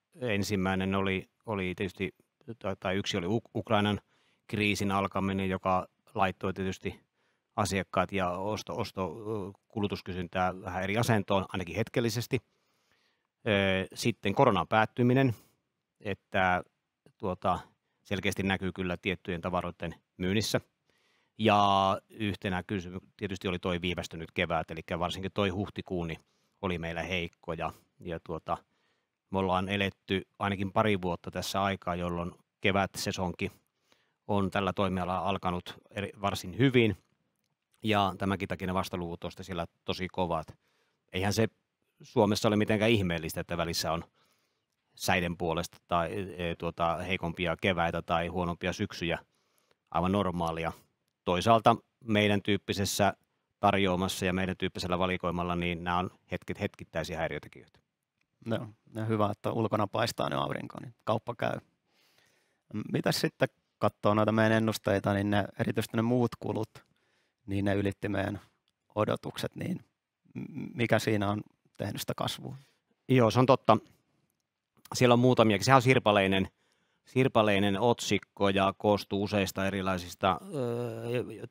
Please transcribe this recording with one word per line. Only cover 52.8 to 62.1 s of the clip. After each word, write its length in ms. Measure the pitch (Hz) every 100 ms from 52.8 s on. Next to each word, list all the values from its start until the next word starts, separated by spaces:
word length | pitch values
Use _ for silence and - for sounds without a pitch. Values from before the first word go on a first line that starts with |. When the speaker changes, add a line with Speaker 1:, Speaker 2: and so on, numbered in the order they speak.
| 95 - 98 - _ _ _ _
Speaker 1:
tarjoamassa 640 | 101 98 98 90 95 -
ja 80 | 92
meidän 240 | 92 92 92
tyyppisellä 420 | 92 98 90 87
valikoimalla, 580 | 92 90 90 87 87 87
niin 280 | 87 82
nämä 140 | 87 87
on 120 | 95 - _
hetket-, 280 | 87 - 90
hetkittäisiä 580 | 101 - - 82 80 80
häiriötekijöitä. 600 | 78 76 - 67 - _ _ _ _ _ _ _ 113
Speaker 2:
No, 220 | 113 107 - _
ja 100 | 110
hyvä, 240 | 110 110 101
että 220 | 104 107
ulkona 340 | 117 107 107 107
paistaa 420 | 110 120 - -
nyt 100 | -
aurinko, 420 | 143 - - -
niin 140 | - -
kauppa 300 | - 113 -
käy. 220 | 117 120 - - _ _ _ _